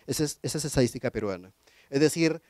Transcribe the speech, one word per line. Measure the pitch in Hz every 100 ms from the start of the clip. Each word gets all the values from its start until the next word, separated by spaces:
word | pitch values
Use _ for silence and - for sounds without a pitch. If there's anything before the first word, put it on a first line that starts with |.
| -
Esa | 131
es, | 151 -
esa | 143 156
es | 147
estadística | - 120 127 123
peruana. | 110 104 92 92 _ _ _ _
Es | 139
decir, | 151 165 160 160 -